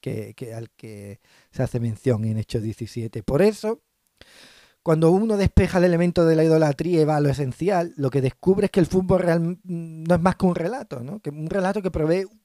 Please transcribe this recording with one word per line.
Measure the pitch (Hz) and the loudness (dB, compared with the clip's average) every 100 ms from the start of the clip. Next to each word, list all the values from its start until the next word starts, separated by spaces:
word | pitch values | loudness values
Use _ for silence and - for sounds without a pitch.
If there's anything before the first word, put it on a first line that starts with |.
Que, | - 113 107 | -8 -8 -10
que, | 110 123 | -14 -14
al | 113 113 | -14 -16
que | _ 113 104 101 98 _ _ _ | _ -18 -16 -16 -16 _ _ _
se | - | -6
hace | 131 123 | -4 -2
mención | 117 107 131 113 | -4 -2 -2 0
en | 110 110 | 0 -4
Hechos | 107 120 | -4 -6
diecisiete. | 107 104 107 - 113 - | -6 -8 -10 -10 -10 -8
Por | - 135 | -4 2
eso, | 202 208 214 226 _ _ _ _ _ - - - _ _ | 2 0 -6 -8 _ _ _ _ _ -20 -20 -20 _ _
cuando | - 160 160 | -2 2 4
uno | 185 226 208 | 4 2 2
despeja | 190 - 185 185 | 2 4 2 4
el | |
elemento | 180 170 175 175 165 | 4 4 2 2 4
de | 160 | 4
la | 160 | 4
idolatría | 160 156 139 165 170 | 4 2 0 0 2
y | 151 | 2
va | 151 | 2
a | |
lo | 147 | 2
esencial, | 131 139 120 170 190 170 - | 0 -4 -2 -2 0 -2 -2
lo | 135 | -2
que | 139 | 0
descubre | 127 - - 190 202 | -2 -2 0 2 2
es | |
que | - | 2
el | 160 | 2
fútbol | 185 185 190 | 0 2 0
real, | 175 170 165 180 | 2 0 0 -4
no | 185 170 165 160 160 175 | -10 -10 -10 -12 0 2
es | |
más | 180 175 | 2 2
que | 185 | 0
un | 175 | 0
relato, | 165 254 - 135 | -4 -6 -10 -12
¿no? | 120 208 | -10 -10
Que | 151 | -12
un | 147 156 | -8 -6
relato | 196 185 202 | -2 -2 -2
que | 185 | -4
provee | 165 156 180 190 _ | -2 0 0 -2 _